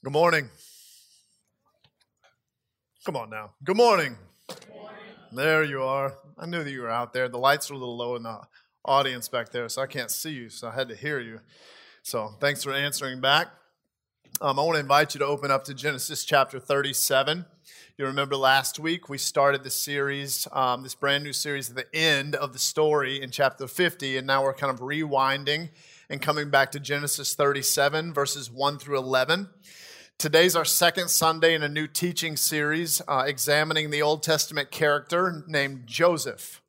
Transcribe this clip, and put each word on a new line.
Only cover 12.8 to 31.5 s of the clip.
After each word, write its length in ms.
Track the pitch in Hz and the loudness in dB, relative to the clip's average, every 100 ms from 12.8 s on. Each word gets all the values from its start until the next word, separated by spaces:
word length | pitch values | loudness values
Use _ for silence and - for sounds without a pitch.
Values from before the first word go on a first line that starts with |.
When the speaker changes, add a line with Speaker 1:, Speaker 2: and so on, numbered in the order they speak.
| 143 143 139 131 | -2 -4 -6 -2
Speaker 1:
back. 280 | 135 147 170 - _ _ _ _ _ _ _ - | 4 4 2 -10 _ _ _ _ _ _ _ -4
Um, 200 | 147 135 | 0 2
I 20 | |
wanna 160 | 156 160 | 2 2
invite 360 | 139 143 151 | 4 4 4
you 40 | 143 | 0
to 80 | 139 | -2
open 240 | 147 143 | -2 0
up 140 | 135 | 0
to 100 | 135 | 0
Genesis 500 | 135 143 131 - 151 | -6 -4 -4 -6 -6
chapter 360 | - 147 135 135 | 2 2 2 -2
thirty-seven. 840 | - 143 139 127 - 135 139 165 170 _ - - - - | -2 0 0 -2 2 2 2 -2 -6 _ -20 -20 -20 -8
You 100 | 139 | -4
remember 300 | 139 139 139 | -2 -2 2
last 420 | 131 135 131 - | 4 4 2 -6
week 300 | 156 175 - | -4 -6 -6
we 100 | 139 | -8
started 460 | - - 139 139 | -4 2 4 2
the 60 | 135 | -2
series, 760 | - - 143 139 139 139 131 - | -6 -4 -2 -2 -4 -6 -6 -4
um, 320 | 139 127 123 | -2 0 0
this 100 | 131 | -6
brand 300 | - 139 139 | -4 0 0
new 80 | 147 | -2
series 380 | 131 147 143 117 | -6 -4 -6 -6
at 40 | |
the 180 | 123 123 | -10 -8
end 440 | 160 160 143 139 147 | 0 2 2 0 -4
of 160 | 139 | -4
the 80 | 127 | -4
story 600 | - - 156 151 131 135 | -4 2 2 2 0 -4
in 120 | 135 | -8
chapter 340 | 123 139 - 127 | 0 0 0 -10
fifty, 500 | - 175 175 139 131 | 0 0 0 -4 -4
and 120 | 131 | 0
now 160 | 135 | 2
we're 100 | 135 | 2
kind 180 | 135 143 | 0 -2
of 60 | 123 | -2
rewinding 920 | 127 147 156 139 135 139 143 151 165 _ - - _ | -4 -4 0 2 2 0 -2 -4 -4 _ -20 -20 _
and 140 | 143 | -6
coming 280 | 147 151 147 | -2 -2 2
back 200 | 143 131 | 2 2
to 80 | 147 | -2
Genesis 560 | 135 143 143 - 135 | -4 -4 -2 -4 -4
thirty-seven, 800 | - 143 139 123 - 143 156 170 | 0 2 2 0 2 2 0 -4
verses 340 | 147 139 143 120 | -2 -2 -4 -10
one 300 | 120 139 147 | -2 -2 -2
through 200 | 143 139 | -4 -4
eleven. 500 | 127 131 127 175 202 _ - - - - - _ | 0 0 2 0 -2 _ -20 -20 -20 -20 -20 _
Today's 400 | 156 156 180 175 | 4 6 6 4
our 80 | |
second 460 | 151 - 175 175 175 | 2 4 2 2 0
Sunday 440 | - 160 160 165 | 2 2 4 4